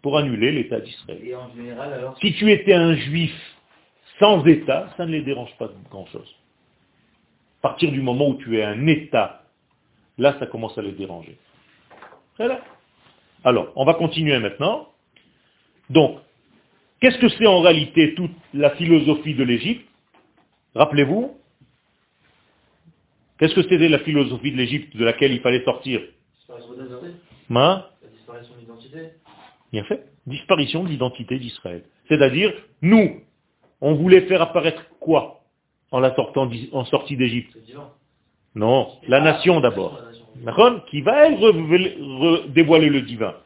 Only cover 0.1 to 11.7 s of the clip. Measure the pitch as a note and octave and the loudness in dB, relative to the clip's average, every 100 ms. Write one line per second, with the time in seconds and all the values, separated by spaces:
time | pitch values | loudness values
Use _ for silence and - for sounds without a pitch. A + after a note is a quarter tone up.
0.1 | D3 C#3+ A2 A#2+ D3+ A2+ A2+ G2+ - - | -2 -2 -2 0 -2 -4 -8 -10 -20 -18
1.1 | - A#2+ B2 B2 A#2+ A#2+ A#2+ C#3+ C3 B2+ | -16 -14 -16 -16 -18 -16 -14 -12 -12 -14
2.1 | - G#3 - G#3+ G3+ G3 F#3 E3 D#3 A#2+ | -6 -6 0 2 2 4 4 4 0 -2
3.1 | D#3+ E3 - - _ _ _ _ _ _ | -4 -4 -6 -20 _ _ _ _ _ _
4.1 | - G#3 G3 D3 D3+ - C3+ F#3+ - E3+ | 2 4 6 4 4 2 -4 -6 -12 -8
5.1 | D#3 C3 C3 A#2 - A2 G2 - G2 F#2 | -8 -6 -10 -10 -12 -14 -14 -20 -20 -18
6.1 | - - _ _ _ _ _ _ _ _ | -20 -20 _ _ _ _ _ _ _ _
7.1 | _ _ _ _ _ C#3 - E3+ C3+ C3 | _ _ _ _ _ -6 -2 -2 -2 -4
8.1 | B2 C#3+ C3 - A2+ G#2 G#2+ D3+ D#3 D#3 | 0 -2 -2 -4 -4 -4 -2 0 0 0
9.1 | A#2+ G2 - _ _ _ _ _ _ _ | -2 -2 -8 _ _ _ _ _ _ _
10.1 | - C3+ C#3 C3 A#2 A2 - G2+ F#2 F#2 | -2 -2 -2 -10 -10 -12 -10 -12 -12 -14
11.1 | E2+ E2 - _ _ _ | -16 -20 -20 _ _ _